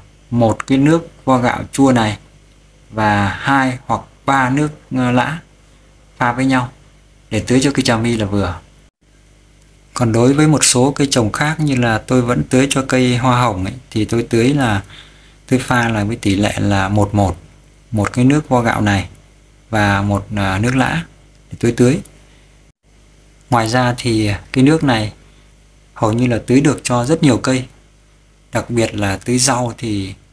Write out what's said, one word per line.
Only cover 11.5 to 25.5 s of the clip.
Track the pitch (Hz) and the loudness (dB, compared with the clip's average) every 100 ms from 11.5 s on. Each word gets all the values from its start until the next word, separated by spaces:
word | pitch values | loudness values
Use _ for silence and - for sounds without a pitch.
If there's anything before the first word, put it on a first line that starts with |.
| 160 | 0
như | 151 127 | 0 0
là | 120 110 | 0 -2
tôi | - 127 | 0 0
vẫn | 120 127 147 | 0 -2 0
tưới | 127 139 | 2 2
cho | 139 131 | 0 0
cây | 131 127 123 | 0 2 2
hoa | 127 123 | 2 2
hồng | 123 95 95 | 0 -2 -6
ấy, | - - | -8 -8
thì | 113 104 | -4 -2
tôi | 117 117 | -2 0
tưới | 117 123 | 2 2
là | 147 123 101 - - - - - - - | 2 0 -2 -4 -16 -20 -20 -20 -20 -4
tôi | 127 | -2
pha | - 123 117 | 0 -2 0
là | 110 | -2
với | 101 117 | -4 -4
tỷ | 104 95 | -2 0
lệ | 104 104 | 0 -2
là | 101 98 95 | 0 0 0
một | 104 101 104 | 0 0 0
một, | 98 85 - - - _ _ | 0 -2 -12 -20 -20 _ _
một | 110 101 | -4 -2
cái | - 127 | 0 2
nước | 147 147 | 2 0
vo | 127 | 0
gạo | 113 110 | 0 0
này | 104 98 87 - _ _ _ _ _ | 0 -2 -4 -14 _ _ _ _ _
và | 107 101 98 | -2 0 0
một, | 101 101 101 104 | 0 -2 -4 -4
à, | 98 95 | -4 -2
nước | 117 131 | -2 0
lã | 127 160 165 - _ _ _ | 0 -2 -8 -16 _ _ _
để | - | -4
tôi | 117 | -2
tưới. | 117 123 175 - - - - - _ _ _ _ _ _ _ _ _ _ | 2 2 2 -6 -20 -20 -20 -20 _ _ _ _ _ _ _ _ _ _
Ngoài | 120 110 | 0 0
ra | 123 123 123 | 0 0 -2
thì | 123 110 104 101 - | -2 0 0 -4 -4
cái | 135 | 2
nước | 135 160 | 4 4
này | 147 113 107 - - - - | 2 0 -4 -10 -20 -20 -20